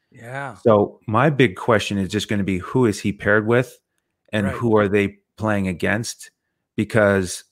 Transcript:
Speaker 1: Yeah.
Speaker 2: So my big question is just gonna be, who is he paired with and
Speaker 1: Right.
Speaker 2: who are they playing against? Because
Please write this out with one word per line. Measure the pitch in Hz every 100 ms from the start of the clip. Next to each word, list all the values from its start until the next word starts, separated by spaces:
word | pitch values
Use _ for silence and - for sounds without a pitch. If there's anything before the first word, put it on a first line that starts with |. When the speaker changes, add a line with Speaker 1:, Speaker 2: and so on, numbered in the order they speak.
| _
Speaker 1:
Yeah. | 117 117 135 139 101
Speaker 2:
So | 117 104 - - -
my | 110 156
big | 135 113 92
question | - 104 - 101
is | 90
just | 104 -
gonna | 104
be, | 98 92
who | - 131 117
is | 98
he | 104
paired | - 101 107 107
with | 120 123 - _ _ _ _ _
and | 107 98
Speaker 1:
Right. | -
Speaker 2:
who | 117 107
are | 101
they | 104 98 - _ -
playing | 110 101 95
against? | 80 95 107 113 - - _ _ _ _ -
Because | 104 117 101 95 90 - _